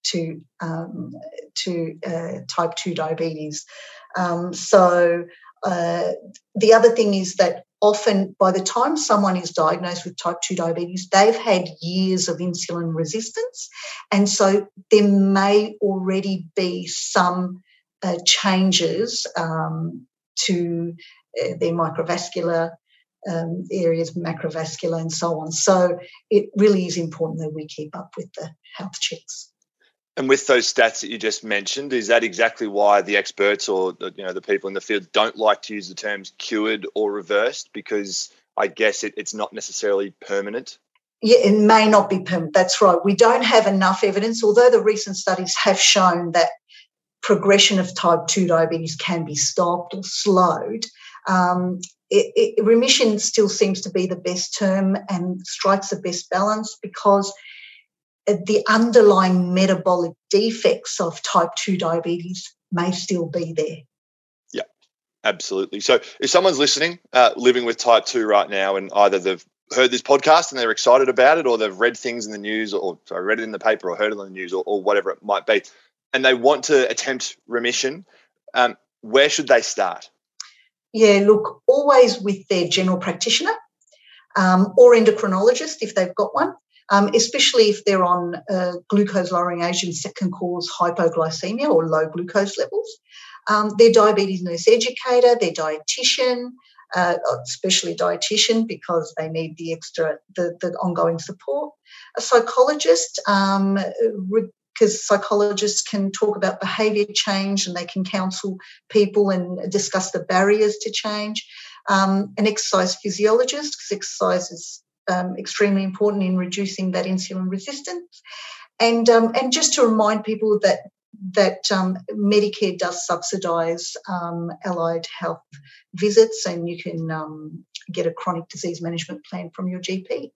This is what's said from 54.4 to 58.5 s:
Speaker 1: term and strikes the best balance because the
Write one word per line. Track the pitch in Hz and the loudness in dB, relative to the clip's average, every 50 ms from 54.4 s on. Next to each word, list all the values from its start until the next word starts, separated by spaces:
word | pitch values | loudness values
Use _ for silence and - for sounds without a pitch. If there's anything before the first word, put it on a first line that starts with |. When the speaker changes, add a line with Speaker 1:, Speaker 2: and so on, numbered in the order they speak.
| - - - - | -8 -8 -6 -4
Speaker 1:
term | 208 190 190 196 190 190 196 - - - | -2 0 0 0 0 0 -2 -2 -4 -4
and | 196 180 175 180 180 180 - | -4 -4 -4 -6 -6 -8 -10
strikes | - - - - 196 196 196 - - | -14 -10 -2 0 0 0 0 0 -6
the | 208 - | -8 -6
best | - 180 175 - - _ | -6 -6 -8 -8 -8 _
balance | 175 185 196 214 214 220 214 - - _ | -2 -2 0 0 -2 -4 -6 -10 -12 _
because | - - - - - 202 196 202 196 196 - - - - - - - - - _ _ _ _ _ _ _ _ _ _ | -16 -16 -14 0 4 4 4 4 2 -4 -8 -14 -20 -20 -20 -20 -20 -20 -20 _ _ _ _ _ _ _ _ _ _
the | 202 208 170 180 202 | -2 -2 -2 0 -2